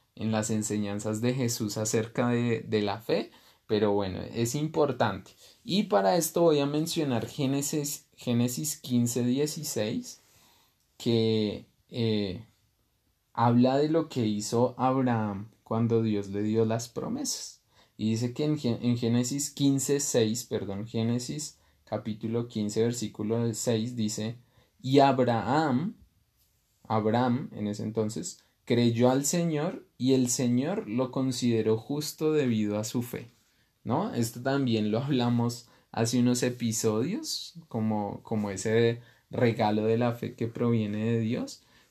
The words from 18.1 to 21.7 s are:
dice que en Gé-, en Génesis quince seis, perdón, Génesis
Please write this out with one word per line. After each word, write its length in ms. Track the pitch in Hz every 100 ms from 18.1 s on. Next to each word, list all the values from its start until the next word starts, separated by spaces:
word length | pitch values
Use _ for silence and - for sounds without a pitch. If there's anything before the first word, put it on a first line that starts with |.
dice 220 | 110 123
que 100 | 123
en 120 | 151 151
Gé-, 200 | 120 110
en 140 | 123 120
Génesis 540 | 120 120 123 139 -
quince 500 | - 139 139 135 143
seis, 440 | 139 127 110 117
perdón, 420 | - 110 98 98 110
Génesis 720 | 113 113 120 120 147 - - _